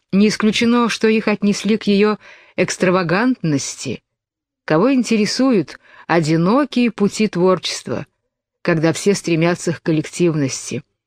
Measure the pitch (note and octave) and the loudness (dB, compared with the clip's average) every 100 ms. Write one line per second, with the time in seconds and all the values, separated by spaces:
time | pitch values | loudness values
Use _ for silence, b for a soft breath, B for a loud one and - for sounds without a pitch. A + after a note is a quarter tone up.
0 | _ F#3+ G#3+ - G#3+ G#3 A#3 A#3+ A#3 - | _ 2 2 2 -2 0 2 2 0 0
1 | A3 A3 G#3+ G#3 G3+ G3 G3+ A3 - G3+ | 0 2 0 0 0 0 0 -2 2 2
2 | G#3 G#3 B B B B F#3 - F#3 F#3 | 2 0 B B B B -4 0 0 2
3 | E3+ F3+ B3 B3 E3 C#3+ - - - A2 | 2 0 0 0 0 -2 -4 -10 -10 -10
4 | - _ _ _ _ _ - D#3 A3+ C4+ | -14 _ _ _ _ _ -2 0 2 2
5 | A3+ A3+ G#3 - C4 A3 D3 - B B | 0 0 0 0 0 2 -2 -10 B B
6 | B E3 D#3 D#3+ E3+ B3 D4 - A#3+ - | B 0 2 2 2 2 0 0 -2 0
7 | G3 - G#3+ F3 F#3 F3+ - - - B2+ | -2 0 -2 0 2 0 -2 -10 -8 -8
8 | - _ _ _ _ _ - E3 E3 D#3 | -10 _ _ _ _ _ -4 0 0 0
9 | G3+ G3 - E3 E3+ F3 - D#3 - D#3 | 0 -2 0 0 0 0 -4 -6 -2 -2
10 | D3+ - F3 D#3 C3+ - - A#2+ - _ | -4 -2 0 0 -4 -6 -10 -12 -12 _